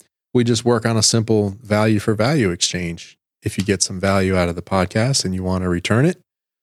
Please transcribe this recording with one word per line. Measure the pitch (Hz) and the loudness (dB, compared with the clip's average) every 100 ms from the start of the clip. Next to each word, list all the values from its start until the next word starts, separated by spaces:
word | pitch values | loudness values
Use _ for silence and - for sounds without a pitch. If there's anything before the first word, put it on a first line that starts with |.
| _ _ _ | _ _ _
we | 127 | 0
just | 120 117 | 2 2
work | 120 117 | 2 0
on | 117 113 | 0 0
a | |
simple | - 117 110 107 101 101 | 2 2 2 2 0 -4
value | 98 104 110 104 | -2 2 2 2
for | - | 0
value | 104 117 160 98 | 0 2 2 0
exchange. | 85 - 90 87 85 - _ _ _ | -2 -6 -6 -6 -8 -14 _ _ _
If | 110 - | -8 -4
you | |
get | 95 95 | -2 0
some | - 92 | -2 -2
value | 98 98 95 92 | 0 2 2 0
out | 87 | 0
of | 87 | -4
the | |
podcast | - 95 90 110 123 139 | -4 -2 0 0 0 -2
and | - | -2
you | 185 | -4
want | 92 92 | -2 -2
to | 90 | -2
return | 87 - 110 | -2 0 2
it, | 160 - _ _ _ _ | 2 0 _ _ _ _